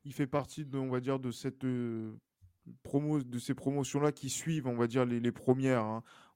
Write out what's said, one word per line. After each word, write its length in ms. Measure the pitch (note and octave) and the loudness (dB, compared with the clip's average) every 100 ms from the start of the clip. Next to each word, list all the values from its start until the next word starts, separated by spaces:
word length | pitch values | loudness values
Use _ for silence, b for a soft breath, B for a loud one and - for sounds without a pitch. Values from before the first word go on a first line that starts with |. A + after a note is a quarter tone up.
Il 80 | D3 | -10
fait 160 | C3 C#3 | -2 0
partie 380 | D3 B2+ - D3 | 0 -2 -8 -6
de, 120 | C3+ | -4
on 120 | C3 | 0
va 100 | B2+ | 0
dire, 200 | B2+ C3+ | 0 0
de 120 | C3 | -2
cette, 320 | A2+ C3+ C3+ | -4 -6 -4
euh, 480 | C3 B2 A#2+ A2+ A2 A2 _ _ - _ - A#2+ | -2 0 -2 -4 -6 -10 _ _ -20 _ -20 -18
promo-, 400 | - C#3 D3+ D3+ | 0 0 2 0
de 160 | B2 A#2+ | 0 -6
ces 140 | - | -4
promotions-là 580 | C3+ C#3+ C#3+ C3 C#3+ D3 | -2 0 0 0 2 2
qui 180 | D3 C3+ | 2 -6
suivent, 380 | - D#3+ D#3+ C3 | -4 -2 -2 0
on 80 | A#2+ | 2
va 120 | A#2+ | 2
dire, 180 | B2+ B2 | 4 2
les, 160 | A#2+ | 2
les 100 | A#2+ | 0
premières, 520 | - - C3 C3+ B2+ | 0 2 4 4 2
hein, 200 | G#2+ A2+ b b b | 2 -4 b b b